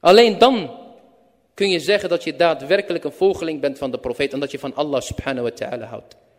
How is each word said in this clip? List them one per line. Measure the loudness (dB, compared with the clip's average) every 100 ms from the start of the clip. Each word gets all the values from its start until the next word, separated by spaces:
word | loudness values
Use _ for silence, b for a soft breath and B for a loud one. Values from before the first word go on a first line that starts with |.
Alleen | 8 8 6 6
dan | 4 4 -4 -14 -20 -20 _ _ _ _ _
kun | -4 -2
je | 0
zeggen | 0 0 0
dat | -4
je | -4 0
daadwerkelijk | 0 0 0 0 0 -6
een | -6
volgeling | 0 0 0 -6 -4
bent | -4 -4
van | -8
de | -6
profeet | -8 -4 -4
en | -4
dat | -8
je | -8
van | -10
Allah | -6 -2 -2
subhanahu | -4 -8 -6 -4
wa | -6
ta'ala | -6 -8 -8 -10
houdt. | -16 -18 _ _